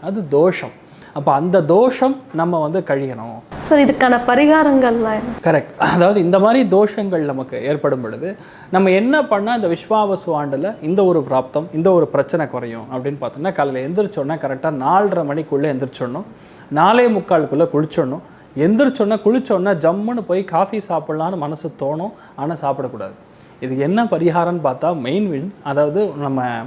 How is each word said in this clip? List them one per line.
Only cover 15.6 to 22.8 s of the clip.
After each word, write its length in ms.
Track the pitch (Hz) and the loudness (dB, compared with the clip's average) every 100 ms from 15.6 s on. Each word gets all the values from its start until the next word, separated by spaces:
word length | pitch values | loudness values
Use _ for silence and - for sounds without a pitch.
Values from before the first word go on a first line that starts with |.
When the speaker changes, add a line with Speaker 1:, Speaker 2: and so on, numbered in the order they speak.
| 151 | 0
Speaker 1:
எந்திரிச்சிடணும், 500 | 131 131 - 123 139 214 - - - - | -2 -6 -6 -8 -8 -12 -18 -20 -20 -6
நாலே 400 | 143 180 233 247 | 2 4 6 4
முக்காலுக்குள்ள 600 | 208 - 170 143 139 165 | 2 2 0 2 0 2
குளிச்சிடணும். 480 | 143 156 - 127 151 - - - 131 | 0 -2 -2 -2 -4 -12 -20 -12 0
எந்திரிச்சோன்னா, 600 | 165 220 277 262 202 214 208 | 2 4 2 2 0 2 2
குளிச்சோன்னா 500 | 247 262 190 190 180 | 0 2 0 0 2
ஜம்முன்னு 460 | 160 190 214 240 196 | 0 0 -4 -6 -2
போய் 160 | 180 | -4
காஃபி 380 | 190 170 196 220 - | 0 -2 0 -4 -4
சாப்பிட்லான்னு 480 | 165 156 156 165 185 | -4 -4 -4 -4 -4
மனசு 340 | 147 156 160 - | -6 -8 -10 -6
தோணும், 320 | 139 156 196 - - - | -4 -4 -6 -12 -18 -8
ஆனா 180 | 147 | -6
சாப்பிடக்கூடாது. 640 | 170 143 135 | -4 -4 -4